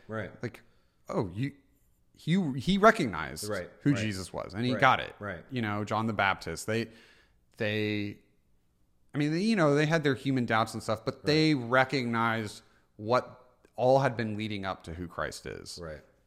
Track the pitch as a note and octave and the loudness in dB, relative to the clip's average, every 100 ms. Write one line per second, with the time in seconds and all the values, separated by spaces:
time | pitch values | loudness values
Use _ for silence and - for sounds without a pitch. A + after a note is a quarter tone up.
0 | - A2 F#2+ - A#2+ - - _ _ _ | -12 -10 -10 -8 -10 -10 -20 _ _ _
1 | - - G#2 F2+ C#3 - _ _ _ _ | -8 -4 -4 -4 -6 -6 _ _ _ _
2 | _ _ - F3+ E3+ C3 B2 G3 G#3 A3 | _ _ 0 0 0 -2 0 6 6 6
3 | A#2 E2 D2 C#2+ G#2+ G2+ F2 - C#3+ C3+ | 2 -2 -6 -6 -6 -6 -8 -2 2 2
4 | A2 F#2+ F2+ - G#1 F#2+ B2 A2 C3 G#2+ | 0 -4 -6 -8 -8 -4 -2 4 4 4
5 | C2 - G#2 F2 - B2+ A2 G#2 G#2 G#2+ | 0 -8 -10 -10 -8 -4 -2 -2 -2 -2
6 | A2+ G#2 G2 F#2 - E2 - A2 A#2 - | 0 2 2 2 -4 -8 -4 -2 -4 -10
7 | - - _ _ _ - A2 G#2+ G#2+ G#2+ | -20 -20 _ _ _ -6 -4 -2 -2 -2
8 | G2+ - _ _ _ _ _ _ _ _ | -4 -10 _ _ _ _ _ _ _ _
9 | _ D3 D3 D#3+ G#3+ A3 D#3 C#3+ D3+ E3 | _ -2 0 0 2 4 4 4 4 2
10 | D3 B2+ C#3 C3 A2+ A2+ A2+ A2+ - A2 | 2 0 0 0 2 2 0 -2 -4 -4
11 | - - - D3+ D#3 D3 A#2 B2+ C3 C#3+ | -4 -6 0 4 4 2 2 2 4 2
12 | A#2+ A#2 A#2 A2+ G#2+ - _ _ _ - | 0 0 0 0 -4 -10 _ _ _ -10
13 | G#2+ B2 B2+ - - _ _ - B2+ C3+ | 0 0 0 -10 -20 _ _ 0 4 6
14 | C3+ A2+ A2+ G#2 G#2+ G#2 F#2+ F#2 - E2 | 4 0 -4 -4 -6 -4 -6 -6 -8 -10
15 | F2 - D2+ - - G1+ - - E2+ D2+ | -8 -6 -6 -6 -12 -12 -12 -14 -12 -14
16 | - _ | -18 _